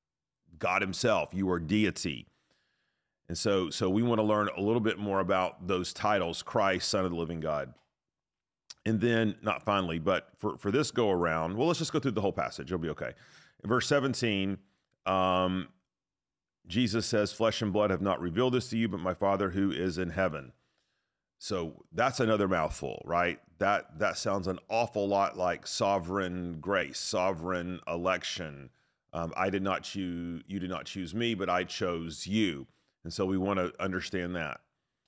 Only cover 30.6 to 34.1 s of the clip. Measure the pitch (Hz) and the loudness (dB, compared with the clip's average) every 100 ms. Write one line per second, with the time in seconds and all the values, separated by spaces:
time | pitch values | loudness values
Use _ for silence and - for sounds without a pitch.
30.6 | 90 85 - 98 85 101 120 101 92 90 | -4 -6 -8 -8 -6 -2 -2 0 0 0
31.6 | 87 - 92 85 82 76 90 110 101 71 | 0 -2 -2 -2 -6 -8 -2 2 2 0
32.6 | 67 _ _ _ 85 95 95 95 95 98 | -10 _ _ _ -12 -4 0 2 2 0
33.6 | 90 - 98 92 - | -2 -2 -4 -4 -4